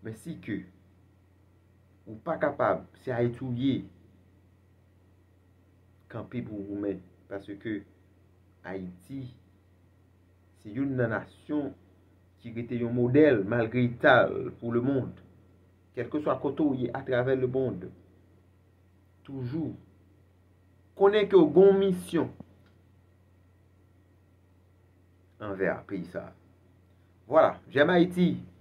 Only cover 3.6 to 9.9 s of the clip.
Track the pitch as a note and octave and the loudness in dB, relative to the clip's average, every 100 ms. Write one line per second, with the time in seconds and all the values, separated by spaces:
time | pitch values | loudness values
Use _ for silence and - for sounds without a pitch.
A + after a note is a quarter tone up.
3.6 | C3+ A2 - - - _ _ _ _ _ | 0 0 -4 -18 -20 _ _ _ _ _
4.6 | _ _ _ _ _ _ _ _ _ _ | _ _ _ _ _ _ _ _ _ _
5.6 | _ _ _ _ _ A2+ G2 A#2+ A2 G#2 | _ _ _ _ _ -14 -10 -10 -8 -10
6.6 | G2+ G2+ G2+ F#2 - _ _ G2 G2 G2 | -8 -6 -4 -6 -10 _ _ -14 -12 -12
7.6 | - G#2 - _ _ _ _ _ _ _ | -8 -8 -10 _ _ _ _ _ _ _
8.6 | - F#2+ F#2 F2+ - C3+ B2+ - _ _ | -12 -10 -10 -14 -16 -14 -14 -16 _ _
9.6 | _ _ _ | _ _ _